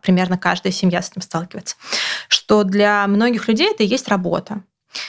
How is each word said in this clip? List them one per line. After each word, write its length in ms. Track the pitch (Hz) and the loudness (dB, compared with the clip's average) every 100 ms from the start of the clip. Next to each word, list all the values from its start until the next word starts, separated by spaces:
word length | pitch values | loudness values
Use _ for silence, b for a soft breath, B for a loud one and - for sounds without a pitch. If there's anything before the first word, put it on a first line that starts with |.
примерно 340 | - 185 185 185 | 2 2 2 0
каждая 360 | 180 180 190 | 0 -2 -2
семья 280 | 185 185 175 | 0 0 0
с 100 | 180 | -4
этим 120 | 190 | -10
сталкивается, 540 | - 165 180 - - B B B B B B | -8 -6 -6 -12 -12 B B B B B B
что 380 | - - 214 | -2 2 2
для 420 | 196 202 208 208 202 | 4 2 4 2 2
многих 400 | 202 240 233 - | 2 2 0 0
людей 240 | 226 392 | 2 2
это 140 | 427 | 2
и 20 | 202 | 0
есть 220 | 254 - | 0 0
работа. 540 | 196 175 180 - 208 - _ _ B | -2 0 -4 -4 -12 -14 _ _ B